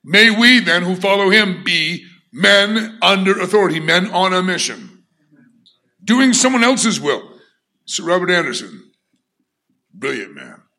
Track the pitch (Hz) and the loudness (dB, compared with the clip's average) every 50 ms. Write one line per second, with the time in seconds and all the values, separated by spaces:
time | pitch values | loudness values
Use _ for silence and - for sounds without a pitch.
0 | _ 131 175 202 220 226 214 220 233 240 254 240 190 170 165 175 175 180 185 180 | _ 2 4 4 4 4 4 4 4 4 4 4 4 2 0 0 0 -2 -4 -2
1 | 190 196 196 202 202 185 196 220 214 196 180 185 185 175 175 165 156 156 175 175 | 0 0 2 2 2 2 2 2 2 0 -4 -6 -4 -4 -2 -2 -2 -4 -6 -8
2 | - - - _ _ _ - 135 185 196 202 202 202 208 214 226 214 220 - - | -12 -18 -20 _ _ _ -6 0 2 2 4 4 2 0 -2 -4 -4 -6 -6 -2
3 | 175 180 196 190 190 190 196 - 180 185 202 214 196 175 156 165 156 160 165 180 | 0 0 2 2 2 0 0 0 -2 0 0 2 2 0 -2 -4 -2 0 0 0
4 | 185 220 180 180 190 190 185 185 185 185 180 160 - - 117 - 104 - - _ | 0 -2 -2 -2 -2 0 0 -2 -2 -2 -4 -4 -6 -8 -8 -12 -16 -20 -20 _
5 | _ _ _ _ _ _ _ _ _ _ _ _ _ - _ _ _ _ _ _ | _ _ _ _ _ _ _ _ _ _ _ _ _ -20 _ _ _ _ _ _
6 | 190 - 226 254 269 262 226 - - 254 262 240 233 247 269 202 165 226 185 139 | -2 0 2 2 4 2 2 2 0 0 2 2 2 2 0 0 -2 -4 -4 -2
7 | 139 143 135 - - - - _ _ _ _ _ _ _ _ _ _ - - - | -4 -4 -4 -4 -8 -18 -20 _ _ _ _ _ _ _ _ _ _ -12 -10 -8
8 | 165 165 175 185 180 175 180 175 160 139 117 - - - - - _ _ _ _ | -4 -2 -2 -2 0 0 0 0 -2 -4 -8 -10 -12 -14 -20 -20 _ _ _ _
9 | _ _ _ _ _ _ _ _ _ _ _ _ _ _ _ _ _ _ _ 95 | _ _ _ _ _ _ _ _ _ _ _ _ _ _ _ _ _ _ _ -10
10 | - 139 135 117 98 92 80 - 65 62 - _ _ _ _ | -10 -8 -8 -8 -10 -14 -18 -20 -20 -20 -20 _ _ _ _